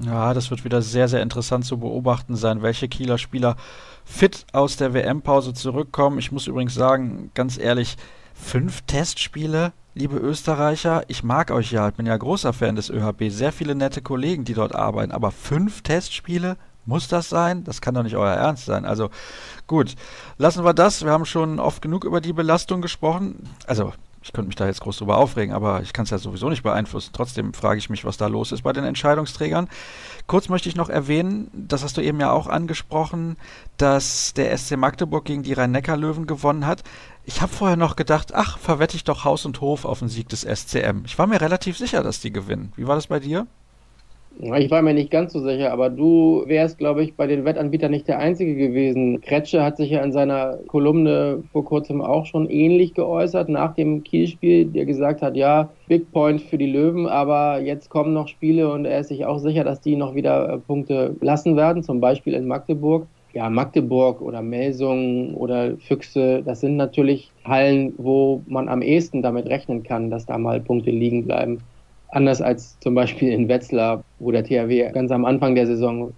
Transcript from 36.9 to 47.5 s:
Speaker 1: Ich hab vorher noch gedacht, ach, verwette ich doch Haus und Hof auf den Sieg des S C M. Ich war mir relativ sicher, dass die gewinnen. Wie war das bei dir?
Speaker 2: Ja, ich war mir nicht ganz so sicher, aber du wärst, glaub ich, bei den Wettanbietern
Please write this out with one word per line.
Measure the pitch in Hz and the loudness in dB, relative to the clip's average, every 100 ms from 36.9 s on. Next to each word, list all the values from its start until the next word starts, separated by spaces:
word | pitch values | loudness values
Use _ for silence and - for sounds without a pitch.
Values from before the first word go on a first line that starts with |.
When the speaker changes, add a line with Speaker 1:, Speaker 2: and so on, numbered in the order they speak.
| - - - - | -18 -20 -20 -8
Speaker 1:
Ich | - | -2
hab | 190 | -2
vorher | - 196 170 | 0 2 4
noch | 165 - | 2 0
gedacht, | 160 156 - | 2 2 0
ach, | - 202 - | -2 -2 -2
verwette | - 147 160 160 | -2 0 0 -2
ich | |
doch | - 139 | -4 -2
Haus | 143 151 147 | 0 0 -2
und | 123 | -4
Hof | 143 147 - | -2 -2 -4
auf | 135 | -4
den | 120 | -4
Sieg | 113 117 | -6 -8
des | 110 110 | -8 -6
S | 107 - | -6 -4
C | 135 | -2
M. | 117 101 98 | 0 -2 -6
Ich | - | 0
war | 185 | 2
mir | 214 | 2
relativ | 156 180 - 170 | 2 0 -2 -6
sicher, | 247 175 | -2 -2
dass | 170 - | -2 -4
die | 113 | -6
gewinnen. | 104 98 104 101 - | -8 -6 -6 -8 -8
Wie | 123 | -2
war | 147 | -2
das | - | 0
bei | 147 | -4
dir? | 139 165 240 _ _ _ _ _ - - - - | -2 -4 -6 _ _ _ _ _ -20 -20 -20 -12
Speaker 2:
Ja, | 117 135 | -2 0
ich | 135 | 4
war | 160 | 4
mir | 156 | 4
nicht | 147 143 | 2 2
ganz | 160 175 | 0 0
so | 160 | -2
sicher, | 131 135 135 | -2 0 0
aber | 120 127 | 0 0
du | 127 156 165 160 160 - | 2 4 6 6 4 2
wärst, | 156 160 160 | 2 2 0
glaub | 147 147 | 0 2
ich, | 156 - | 0 0
bei | 143 | 0
den | 143 | 2
Wettanbietern | 139 | 0